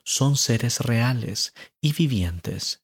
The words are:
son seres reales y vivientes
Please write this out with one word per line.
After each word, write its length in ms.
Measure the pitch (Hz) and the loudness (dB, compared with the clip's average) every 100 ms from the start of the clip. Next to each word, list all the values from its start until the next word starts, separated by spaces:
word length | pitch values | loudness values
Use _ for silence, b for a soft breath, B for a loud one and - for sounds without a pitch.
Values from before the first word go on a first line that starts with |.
son 340 | - - 139 139 | -4 0 2 2
seres 440 | - 113 120 - | 2 2 0 -2
reales 720 | 120 117 120 123 107 104 - B B _ | 0 2 2 0 -4 -4 -6 B B _
y 120 | 151 | -2
vivientes 880 | 151 151 110 85 87 - 95 - - | 2 2 2 0 -2 -6 -6 -6 -10